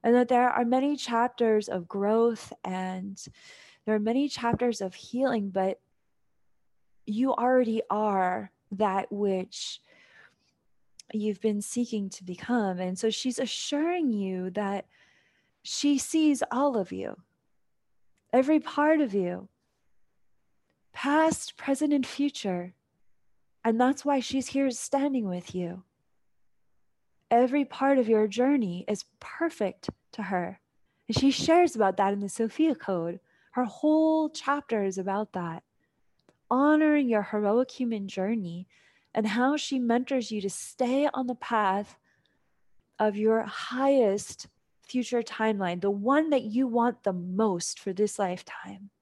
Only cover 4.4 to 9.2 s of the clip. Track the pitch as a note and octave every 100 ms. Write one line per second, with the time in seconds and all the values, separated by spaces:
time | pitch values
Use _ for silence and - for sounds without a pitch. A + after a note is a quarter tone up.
4.4 | A#3+ - A#3+ A3 F#3+ - - B3 C4+ A#3
5.4 | G3 F#3+ F#3+ F#3+ _ _ _ _ _ _
6.4 | _ _ _ _ _ _ - G#3+ C4+ -
7.4 | A#3+ B3+ A#3 A3 - G#3 G#3+ G3 F3+ F#3
8.4 | G3 _ _ G3 G#3 G3 - G3+